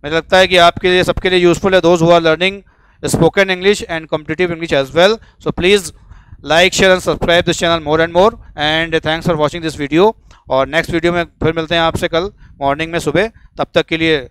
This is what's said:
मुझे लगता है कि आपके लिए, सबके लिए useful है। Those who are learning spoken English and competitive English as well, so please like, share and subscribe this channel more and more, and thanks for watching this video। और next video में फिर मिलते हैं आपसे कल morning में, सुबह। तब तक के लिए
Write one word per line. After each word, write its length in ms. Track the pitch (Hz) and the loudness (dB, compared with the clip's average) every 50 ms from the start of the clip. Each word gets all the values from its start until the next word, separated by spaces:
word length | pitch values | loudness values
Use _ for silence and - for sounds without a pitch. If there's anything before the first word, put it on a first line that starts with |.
| - | -8
मुझे 100 | 147 156 | -4 -6
लगता 220 | 165 156 - 190 185 | -6 -2 2 2 4
है 80 | 185 180 | 4 4
कि 80 | 180 180 | 4 4
आपके 320 | 170 170 170 - - 185 | 4 4 2 0 -2 0
लिए, 140 | 180 180 175 | 0 2 0
सबके 260 | 156 170 - - 185 | 0 -2 -2 -2 0
लिए 80 | 185 185 | 0 2
useful 360 | 175 175 170 156 - 196 190 | 4 2 2 2 0 2 2
है। 60 | 185 | 2
Those 220 | 170 165 180 170 | 4 4 2 4
who 80 | 165 170 | 4 4
are 100 | 170 170 | 4 4
learning 400 | 165 165 156 160 175 190 196 202 - _ _ _ _ _ _ _ | 4 2 0 0 -2 -4 -4 -6 -18 _ _ _ _ _ _ _
spoken 480 | - 143 - - 165 160 - 196 196 190 | -4 -4 0 2 2 2 4 2 0 0
English 320 | 185 180 180 196 208 - - - | 0 0 0 0 0 0 -4 -8
and 200 | 170 160 160 151 | -8 -10 -6 -6
competitive 440 | - 156 151 147 156 151 180 175 170 | -8 -8 -6 -8 -4 -4 -2 -4 -2
English 160 | 160 165 165 | -8 -6 -2
as 180 | 165 139 135 131 131 | -2 -2 -2 0 2
well, 200 | 160 175 202 220 220 - _ _ _ | 2 2 2 2 -2 -8 _ _ _
so 140 | - 156 | -8 -8
please 400 | - - 175 180 208 202 175 160 - - - - - - - _ - - - | -6 -2 0 2 2 2 0 -6 -18 -20 -20 -20 -20 -20 -20 _ -20 -18 -6
like, 300 | 143 151 165 180 185 - | 0 2 2 2 2 2
share 180 | - 190 190 | 2 4 4
and 100 | 185 180 | 4 2
subscribe 440 | - 180 156 120 - - 170 175 175 | 2 -4 -4 -2 0 0 2 2 2
this 120 | 175 165 - | 0 -2 -2
channel 220 | 175 170 170 165 | 0 -2 -2 -2
more 200 | 156 147 151 160 | -2 -2 0 0
and 120 | 165 170 | 0 0
more, 200 | 170 175 190 220 233 - - - - | 2 2 2 2 2 -2 -20 -18 -8
and 420 | 156 147 151 156 160 165 165 160 160 | -6 -4 -2 -2 -2 -2 -2 -4 -4
thanks 300 | - 156 156 165 156 170 | -2 -2 -4 -2 -2 -2
for 60 | 170 | -2
watching 280 | 151 151 143 - 175 160 | 0 -2 -2 -4 -6 -8
this 120 | 160 135 127 | -8 -8 -6
video। 320 | 147 135 147 160 190 220 226 _ _ _ - _ _ - | -8 -2 0 2 2 2 2 _ _ _ -20 _ _ -4
और 160 | 135 131 135 131 | -2 -2 -2 0
next 220 | 143 165 160 - | -2 -4 -4 -2
video 220 | 175 165 160 170 | -4 -2 -2 0
में 120 | 175 175 170 - _ _ | -2 -2 -4 -6 _ _
फिर 100 | - 156 165 | -4 -2 -2
मिलते 180 | 165 160 151 170 | -2 -4 -2 -2
हैं 80 | 170 | 0
आपसे 260 | 165 165 160 - 180 170 | 0 0 -2 -2 -6 -2
कल 220 | - 160 180 202 - _ - - - _ | -2 -4 -4 -4 -10 _ -20 -20 -14 _
morning 320 | 139 139 143 151 160 165 | -2 -2 -2 -2 -4 -6
में, 60 | 165 170 | -6 -4
सुबह। 300 | 156 160 143 165 208 226 _ - _ - _ - | -4 -2 0 0 -2 -2 _ -14 _ -20 _ -8
तब 80 | 143 _ _ | -8 _ _
तक 120 | 175 156 | -2 -2
के 100 | _ 165 | _ -4
लिए 220 | 160 160 165 160 143 123 - | -2 0 0 0 -2 -4 -10